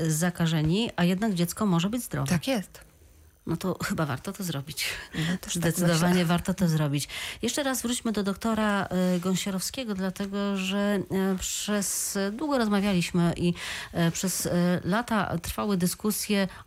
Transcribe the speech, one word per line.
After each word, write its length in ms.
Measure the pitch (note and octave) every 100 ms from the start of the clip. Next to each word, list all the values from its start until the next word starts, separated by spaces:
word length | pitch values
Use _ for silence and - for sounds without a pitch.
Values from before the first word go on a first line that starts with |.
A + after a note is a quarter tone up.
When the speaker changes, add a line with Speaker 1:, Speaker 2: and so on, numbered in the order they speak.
| D#3+
Speaker 1:
zakażeni, 840 | D#3 F3 - E3 E3 D#3 G3 A#3 -
a 80 |
jednak 300 | F3 F#3 A3+
dziecko 320 | F3 E3+ - G#3+
może 240 | E3 F#3+
być 120 | B3
zdrowe. 260 | - C#3 C#3
Speaker 2:
Tak 200 | E3+ -
jest. 380 | A#3+ - - - - - - - _ -
Speaker 1:
No 100 | E3
to 220 | F#3+ -
chyba 220 | - F3 D3
warto 260 | C3+ G3+
to 120 | G3
zrobić. 400 | F3+ C#3 C3+ - - - -
Speaker 2:
No, 240 | - D#3+ F#3+
też 140 | G#3
tak 80 | F3
Speaker 1:
Zdecydowanie 520 | E3 E3 E3+ D#3+ F3+
Speaker 2:
myślę. 100 | F3+
Speaker 1:
warto 300 | E3+ F3 F#3+
to 140 | F3+ F3
zrobić. 400 | D#3 D3+ C#3+ - - - -
Jeszcze 200 | A#3 -
raz 200 | C4+ B3+
wróćmy 300 | A#3 B3 A#3
do 100 | G#3+
doktora, 640 | G3 F#3+ A3+ A3 G#3+ G3+ -
e, 340 | F#3 F3+ F3+
Gąsiorowskiego, 720 | F#3 F#3 G3+ F#3+ - - A#3
dlatego 640 | F#3+ F#3+ F#3 G3+ G3+ G3+ G3
że, 220 | F#3 G3+ G3+ G3+ -
e, 280 | F#3+ F#3+ F#3
przez 800 | - - - G#3 F#3 - - G3+ G3
długo 260 | A3 D#4 C4+
rozmawialiśmy 720 | G#3+ G3+ G#3 F3+ E3+ F3 E3+ -
i, 180 | F3 F3 - - -
e, 180 | E3+ E3
przez, 360 | E3 F#3 - D#3
e, 340 | F3 F3 F3+
lata 540 | E3 G#3+ B3 A3 - E3+
trwały 380 | - - G#3+ F#3+
dyskusje 720 | F3+ - G#3+ G#3 - G3+ F#3+ -